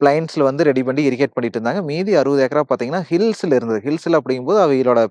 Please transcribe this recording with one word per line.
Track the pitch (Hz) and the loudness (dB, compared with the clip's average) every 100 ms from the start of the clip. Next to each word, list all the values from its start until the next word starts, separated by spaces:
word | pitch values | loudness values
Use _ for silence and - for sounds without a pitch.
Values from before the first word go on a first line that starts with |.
| 143 | 2
பிளைன்ஸ்ல | 151 165 160 | 2 -2 0
வந்து | 135 139 | 0 2
ரெடி | 156 131 | 0 2
பண்ணி | 127 135 143 | 0 0 0
இரிகேட் | 123 139 | 0 -2
பண்ணிட்டு | - 120 113 | -2 -4 -4
இருந்தாங்க. | 117 185 | -4 -4
மீதி | 156 160 196 175 | -6 -6 0 0
அறுபது | 131 139 131 | 2 2 2
ஏக்கரா | 151 147 | 0 0
பார்த்தீங்கன்னா, | 131 120 175 160 | -2 -2 -6 -2
ஹில்ஸ்ல | 170 226 208 180 | 0 0 -2 0
இருந்தது. | 127 117 107 | 0 0 -4
ஹில்ஸ்ல | 127 160 165 160 | -4 -6 0 0
அப்படிங்கும்போது | 123 131 127 208 | 0 -4 0 2
அவைகளோட | 165 131 127 120 113 | 2 2 2 2 2